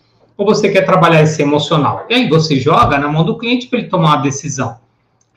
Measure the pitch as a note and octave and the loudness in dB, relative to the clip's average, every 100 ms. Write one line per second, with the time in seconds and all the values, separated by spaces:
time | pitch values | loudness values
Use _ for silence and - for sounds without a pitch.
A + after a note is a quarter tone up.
0 | _ _ _ - G3+ G3+ F#3+ F#3+ E3 F3 | _ _ _ -4 0 0 2 0 2 2
1 | E3 D#3+ D#3 - C#3+ D3 - D#3+ A#2+ - | 4 4 2 2 0 0 0 0 0 -4
2 | - B3 A#3+ D#3+ D#3 C3+ C3+ A3+ A#3+ C#3+ | -4 -2 2 0 2 0 2 2 2 0
3 | D3 D#3 F3+ A3 A#3 B3 - - - F3+ | -2 -2 -2 -2 -2 -4 -2 -6 -2 0
4 | D#3+ C#3+ C#3 C3 C#3+ B2+ A2+ - _ _ | 0 0 -2 -6 -10 -8 -8 -10 _ _
5 | _ _ _ | _ _ _